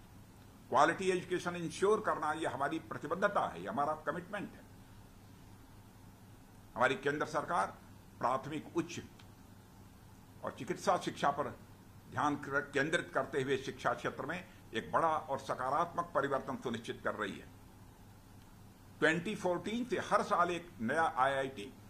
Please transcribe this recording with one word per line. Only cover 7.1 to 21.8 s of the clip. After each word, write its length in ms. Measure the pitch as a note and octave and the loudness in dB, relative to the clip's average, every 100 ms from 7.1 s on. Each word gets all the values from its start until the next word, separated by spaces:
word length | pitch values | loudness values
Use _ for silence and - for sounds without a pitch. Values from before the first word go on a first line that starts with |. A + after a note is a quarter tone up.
| D3+ D3+ | 0 0
सरकार 420 | D3+ C#3+ F3 G3 - - - - - | -2 0 0 0 -6 -18 -20 -20 -2
प्राथमिक, 580 | A#2+ C3 C3+ D3+ - E3+ | 0 0 -2 -8 -4 -4
उच्च 240 | E3 - - - - - - - - - - - - - - - | -4 -8 -10 -18 -20 -20 -20 -20 -20 -20 -20 -20 -20 -20 -20 -8
और 80 | - | -8
चिकित्सा 460 | - C#3 F3+ G3+ F3 | -6 -6 -2 2 2
शिक्षा 340 | E3 - D3 | 0 0 0
पर 280 | C#3+ B2 A2 - - - - - | 2 -4 -6 -16 -20 -20 -20 -8
ध्यान 240 | B2+ D3 C#3+ C#3+ | 0 0 0 0
केंद्रित 600 | C#3 C#3+ C3+ D3+ E3+ - | -2 0 0 2 0 0
करते 280 | - - D3 | 0 0 0
हुए 160 | C3 C3 | 0 0
शिक्षा 360 | C3 - C3 | -2 -2 -2
क्षेत्र 320 | B2 B2+ - C3+ | 0 -2 -4 -6
में 240 | F3 - - - | -6 -10 -18 -6
एक 180 | A2+ - | -6 0
बड़ा 260 | A#2+ D#3+ D#3 | 2 4 2
और 220 | - C3+ | -2 -6
सकारात्मक 720 | - B2+ B2+ D3+ E3+ - E3 C#3+ | -4 -2 0 0 0 -2 -2 0
परिवर्तन 400 | C3+ C3+ C#3 B2 | 2 0 -2 -6
सुनिश्चित 460 | B2+ A2+ A#2+ G#2 | -4 -4 -6 -4
कर 120 | A#2 G#2 | -4 -2
रही 240 | G2+ D2 | -4 -6
है। 80 | - - - - - - - - - - - - - - - - | -12 -18 -20 -20 -20 -20 -20 -20 -20 -20 -20 -20 -20 -20 -20 2
ट्वेंटी 360 | D#3 E3+ F#3+ G#3 | 4 4 0 -2
फ़ोरटीन 500 | F#3 F3 G3+ A#3 B3 | 0 0 -2 -4 -2
से 140 | D#3 | -2
हर 240 | - G#3 | 2 2
साल 280 | F3+ F3+ F3 | 4 4 4
एक 200 | E3+ - - | 0 -6 -6
नया 320 | A2+ D#3 G3 B2+ | 0 2 2 4
आईआईटी 560 | C3+ C3+ C3+ - G2+ - | 4 4 0 -4 -12 -14